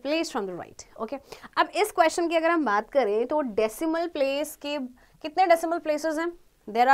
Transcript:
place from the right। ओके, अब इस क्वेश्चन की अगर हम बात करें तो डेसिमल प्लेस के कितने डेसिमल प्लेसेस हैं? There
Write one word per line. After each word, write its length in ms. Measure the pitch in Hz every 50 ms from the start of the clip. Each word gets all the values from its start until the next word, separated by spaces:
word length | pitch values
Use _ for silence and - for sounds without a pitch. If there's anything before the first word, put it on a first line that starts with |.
| -
place 260 | 277 311 330 330 330 -
from 160 | 233 202 185
the 80 | 175
right। 260 | 160 - - - - - _ - -
ओके, 180 | 220 220 277 269 - - - - - - -
अब 120 | 320 330 311 - 330 415
इस 80 | -
क्वेश्चन 360 | - 370 330 320 - 359 339 320
की 60 | 339
अगर 140 | 320 320 330
हम 160 | 339 330 277
बात 240 | 220 202 208 320 -
करें 340 | - 277 240 202 208 220 247
तो 120 | 254 302 302 285 233 196 226
डेसिमल 460 | 220 214 - - 330 320 320 330 349 339 -
प्लेस 380 | 302 269 269 277 285 302 302 - - -
के 120 | 285 294 294 254 247 - - _ _ _ _
कितने 240 | - 311 302 359 381
डेसिमल 320 | 349 330 339 349 330 339 339
प्लेसेस 380 | - 311 302 294 311 320 302
हैं? 140 | 320 339 349 339 - _ _ _ _ _
There 220 | 214 208 233 247 262